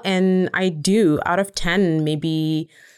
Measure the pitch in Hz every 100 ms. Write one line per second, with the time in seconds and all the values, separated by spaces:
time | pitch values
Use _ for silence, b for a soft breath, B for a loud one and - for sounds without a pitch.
0 | 190 185 190 185 180 185 185 156 180 214
1 | 180 147 - 180 196 - 175 185 180 160
2 | 151 151 160 156 156 156 165 b b